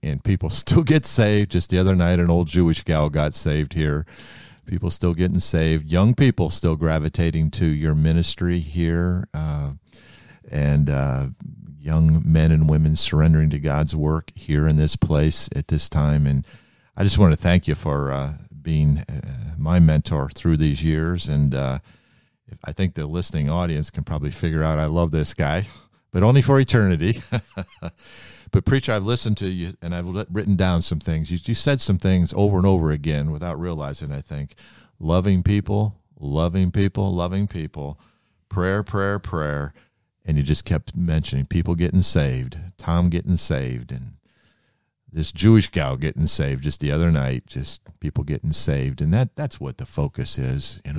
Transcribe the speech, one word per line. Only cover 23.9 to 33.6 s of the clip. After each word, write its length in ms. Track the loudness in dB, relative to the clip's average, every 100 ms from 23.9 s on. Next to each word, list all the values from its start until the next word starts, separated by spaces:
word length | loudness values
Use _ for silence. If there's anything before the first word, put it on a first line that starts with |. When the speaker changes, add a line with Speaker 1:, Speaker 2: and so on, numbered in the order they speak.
Speaker 1:
can 120 | -8
probably 300 | -8 -6 -6
figure 320 | -4 -4 -2
out 140 | 0 0
I 60 | -2
love 260 | 0 0
this 200 | -2 -4
guy, 340 | -2 -2 -2 -6 -12 _ _ _
but 120 | 2
only 180 | 4 4
for 160 | 4 4
eternity. 640 | 4 2 2 2 0 -2 -6
<laughs> 0 | -8 -8 -14 -14 _ -16 -16 -20 -20 -20 -20 -2
But 120 | 0
preacher, 280 | 2 0 0
I've 120 | -2
listened 320 | 0 -2 -2 -2
to 100 | -4
you, 280 | -4 -8 -8
and 140 | -8
I've 140 | -6 -6
li-, 180 | -8 -6
written 280 | -4 -2 0
down 260 | 2 0
some 160 | -2 -4
things. 320 | -4 -4 -4
You, 80 | -6
you 100 | -4
said 260 | -2 -2 -2
some 180 | 0 0
things 340 | 2 2 0 2
over 200 | 2 2
and 100 | 2
over 240 | 2 2
again 400 | -2 -2 -2 -4
without 300 | -6 -8 -6